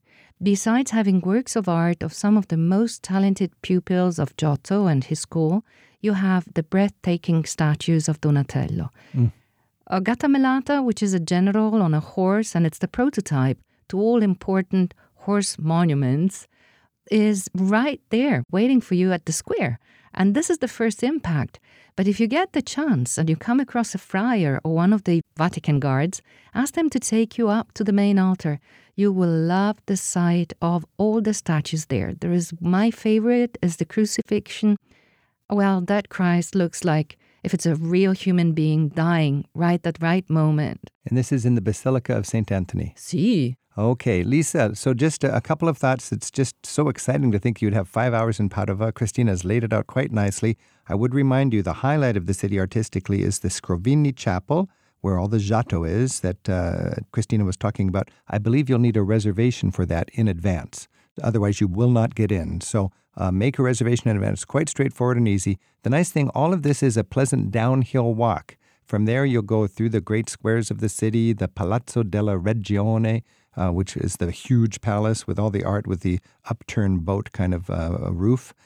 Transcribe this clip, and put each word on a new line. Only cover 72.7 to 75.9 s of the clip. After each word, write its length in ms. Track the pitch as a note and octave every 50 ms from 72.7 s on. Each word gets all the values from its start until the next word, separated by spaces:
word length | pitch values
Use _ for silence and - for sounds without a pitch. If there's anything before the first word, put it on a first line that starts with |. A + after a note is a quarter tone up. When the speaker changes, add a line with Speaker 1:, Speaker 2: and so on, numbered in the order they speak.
| G#2 G2+ G2+ A2 A2 A2+ A2+ A2+ A2+ A2+ - _ _ _ _ _ -
Speaker 2:
uh, 140 | - F#2 F#2
which 260 | E2+ F2+ F#2+ - -
is 200 | - - - -
the 140 | - F2+ F2
huge 500 | E2 - - - C3 A#2 A2+ A2 - -
palace 460 | - - G#2 G#2 G#2+ A2 A2 - -
with 100 | - F#2+
all 140 | F#2 G#2 A2
the 140 | G2 G2 F2+
art 220 | F#2 G2 G2 -
with 140 | -